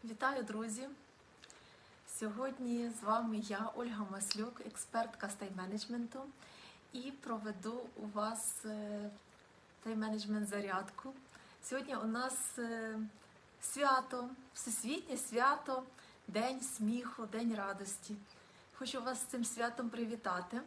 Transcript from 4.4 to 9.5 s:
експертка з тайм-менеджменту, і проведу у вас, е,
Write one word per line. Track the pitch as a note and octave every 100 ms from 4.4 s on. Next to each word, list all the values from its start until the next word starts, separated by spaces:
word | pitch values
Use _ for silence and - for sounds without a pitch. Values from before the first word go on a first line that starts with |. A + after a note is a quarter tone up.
| A3+ A#3+ A3
експертка | - - A3+ A3+ - G#3
з | G3+
тайм-менеджменту, | G3 F#3 F#3 G#3 G#3+ A#3+ A#3 C4 C#4 - - - - - -
і | B3+
проведу | C4 C4+ - A3+ G#3+ F#3 G3+ A#3+ A#3+ -
у | G#3+
вас, | G#3 G#3+ A3+ - -
е, | A3 G#3+ G#3 G#3 G#3 G#3 - - -